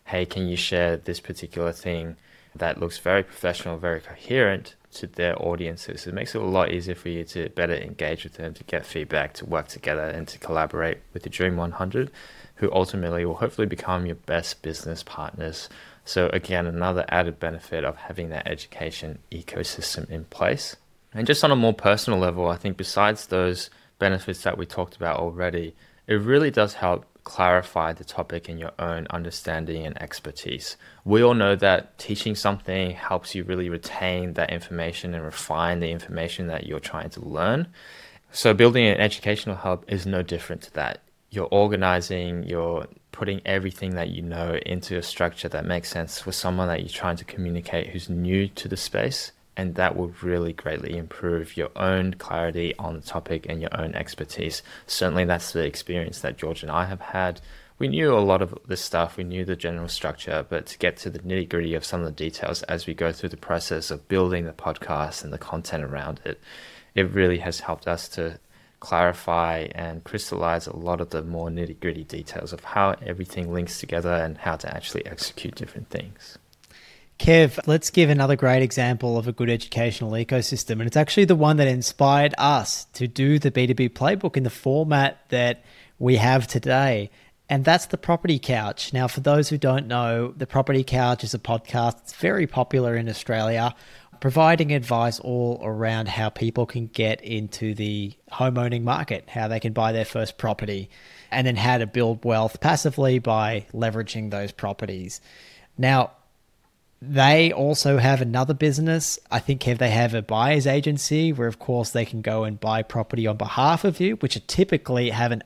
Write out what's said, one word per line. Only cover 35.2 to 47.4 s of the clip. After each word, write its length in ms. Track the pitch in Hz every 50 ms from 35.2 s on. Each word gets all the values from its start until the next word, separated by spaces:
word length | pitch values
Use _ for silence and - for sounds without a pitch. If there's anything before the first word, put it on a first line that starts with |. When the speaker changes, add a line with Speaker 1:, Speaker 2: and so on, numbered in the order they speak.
| 78
Speaker 1:
refine 560 | 78 78 - - - 76 80 85 85 87 85
the 100 | 85 82
information 580 | 85 82 - - 90 85 82 85 - - 90 85
that 180 | 80 - -
you're 140 | - 76 71
trying 300 | - - - 80 82 80
to 100 | - - -
learn. 440 | - 71 78 87 104 120 151 170 170 - - - - - - - - - - _ _
So 220 | - - - 117
building 320 | 107 101 117 120 117 127 117
an 140 | 107 98 -
educational 580 | 104 107 - - - 104 104 107 - 107 95
hub 280 | 90 - 95 90 87 - -
is 160 | 101 95 87
no 160 | 98 95 90
different 400 | 90 - 87 80 - - 87 80
to 120 | - - -
that. 260 | 78 71 57 - - _ _ _ _ _ _
You're 180 | - 101 82 -
organizing, 920 | - 101 104 104 104 92 95 92 90 90 87 - 98 90 87 87 87 87
you're 440 | - - 87 85 82 85 85 80 - - - - _ _
putting 280 | - - 113 98 98 98 -
everything 480 | - 98 98 95 95 92 - 98 92 92
that 160 | 87 85 87
you 120 | 90 87
know 360 | 85 85 85 85 85 85 82 69 -
into 320 | - 90 87 - - 92 87
a 40 |
structure 460 | 85 - - - 87 87 - - - 80
that 160 | 80 78 80
makes 240 | 85 87 87 85 -
sense 320 | - 85 82 78 - -
for 120 | - 98
someone 340 | 90 - - 92 90 90 92
that 140 | 87 85 -
you're 80 | 92 85
trying 280 | - - - 90 85
to 80 | 85 -
communicate 640 | - - -